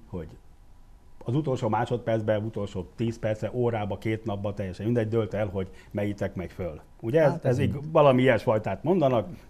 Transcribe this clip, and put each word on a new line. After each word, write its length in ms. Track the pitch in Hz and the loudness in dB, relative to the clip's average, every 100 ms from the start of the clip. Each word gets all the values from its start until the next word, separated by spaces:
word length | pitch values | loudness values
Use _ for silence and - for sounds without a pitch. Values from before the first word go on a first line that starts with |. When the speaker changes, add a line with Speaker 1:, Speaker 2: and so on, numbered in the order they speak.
| - | -10
Speaker 1:
hogy 200 | 90 78 - - - - - - - - - | -12 -12 -16 -20 -20 -20 -20 -20 -20 -20 -12
az 100 | - | -4
utolsó 340 | 131 151 123 113 | -2 0 -2 0
másodpercben, 760 | 110 120 120 - 113 107 107 | 0 0 -2 0 0 2 0
utolsó 440 | 110 107 101 95 85 | -2 -6 -6 -8 -8
tíz 240 | - 113 110 | -4 -4 -2
percre, 320 | 110 110 107 | -4 -2 -4
órába, 440 | 123 120 110 101 98 | 0 0 0 -4 -4
két 280 | 113 107 | -4 -4
napba, 280 | 107 101 101 | -4 -4 -4
teljesen 320 | 101 95 87 | -4 -6 -4
mindegy, 220 | 104 120 107 | 0 0 2
dőlt 260 | 113 104 | 0 0
el, 140 | 101 104 | -2 -2
hogy 220 | 98 92 - - | -4 -6 -10 -8
melyitek 440 | 104 104 - 98 | -4 -2 -2 -4
megy 160 | 98 170 | -6 -8
föl. 300 | - 87 76 - - | -6 -8 -8 -16 -10
Ugye 200 | 117 151 | 0 4
ez, 100 | 147 | 4
Speaker 2:
Hát 140 | - | 4
Speaker 1:
ez 120 | 127 120 | 0 2
Speaker 2:
ez 60 | |
Speaker 1:
így 120 | 135 | 0
Speaker 2:
így. 160 | 139 151 | -2 0
Speaker 1:
valami 300 | 160 143 127 | 6 6 6
ilyesfajtát 640 | 127 110 - 107 104 95 | 6 4 2 0 0 -2
mondanak, 460 | 143 185 135 120 95 82 | 0 4 4 2 -2 -8